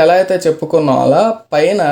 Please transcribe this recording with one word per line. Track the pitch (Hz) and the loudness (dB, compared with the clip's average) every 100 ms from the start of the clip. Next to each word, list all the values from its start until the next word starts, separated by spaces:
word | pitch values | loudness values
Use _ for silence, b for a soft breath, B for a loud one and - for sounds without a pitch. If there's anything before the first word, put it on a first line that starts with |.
| 160 | 4
ఎలా | 180 | 2
అయితే | 190 185 165 | 0 -2 -2
చెప్పుకున్నాం | 156 156 165 147 131 127 | -4 -2 -2 0 0 2
అలా | 151 226 226 - 151 | 2 0 -4 -4 -2
పైన | 165 202 151 | 0 0 -2